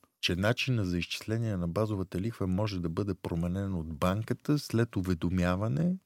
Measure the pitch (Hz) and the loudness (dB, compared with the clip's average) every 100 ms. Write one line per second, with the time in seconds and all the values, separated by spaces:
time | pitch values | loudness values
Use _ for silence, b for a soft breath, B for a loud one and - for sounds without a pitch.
0 | _ _ - 90 104 123 - 120 92 87 | _ _ -2 2 2 2 0 0 0 0
1 | 85 - - 110 113 98 87 90 110 104 | -2 -6 -4 -2 -2 -2 -2 0 0 0
2 | 92 92 107 - 95 92 101 98 85 85 | -2 -2 -4 -2 0 0 0 -2 -2 -2
3 | 101 90 - 85 87 92 98 92 80 76 | -2 -4 -4 -2 0 0 -2 -2 -4 0
4 | 90 101 110 123 - 147 - 117 117 - | 2 2 -2 -4 0 0 2 2 2 0
5 | 90 87 87 92 87 90 110 139 175 185 | 0 0 2 2 2 2 0 0 0 0